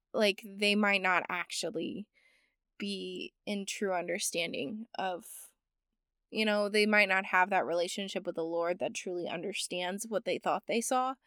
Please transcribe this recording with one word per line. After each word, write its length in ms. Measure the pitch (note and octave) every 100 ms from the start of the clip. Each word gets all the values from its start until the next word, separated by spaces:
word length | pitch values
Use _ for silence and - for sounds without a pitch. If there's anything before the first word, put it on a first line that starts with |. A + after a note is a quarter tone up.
| _
like, 280 | - G#3 G3 G#3
they 280 | G3 G#3
might 280 | G#3 G3+ G3+
not 220 | F#3 F3 -
actually 800 | F3+ - - E3+ D#3+ E3 - G#3+ _ _ _ _ _ _ -
be 560 | G3+ G3 F#3 F3+ - -
in 220 | - G3+ G3
true 260 | - G3+
understanding 920 | F3+ F3 F#3 - E3 E3 - C4+ G#3+ A3+ -
of, 280 | F#3+ F3 - - - _ _ _ _ _ _ _ _
you 140 | G#3+
know, 240 | A3 G#3 G#3
they 180 | G#3+ G#3
might 220 | G#3 G3
not 180 | F#3+ G3
have 240 | F#3 F#3
that 160 | F#3+ B2
relationship 580 | E3+ F3 - G3 F#3+
with 120 | F3+ E3
the 80 |
Lord 340 | E3 E3+ E3+ F3+
that 160 | C3+
truly 340 | G#3+ G3 F3 E3
understands 800 | E3+ F3+ F#3+ - F3+ F3+ G3 A3+
what 160 | G3+
they 140 | - D3+
thought 240 | - D#3+ -
they 140 | A3
saw. 340 | A3+ B3+ C4 C4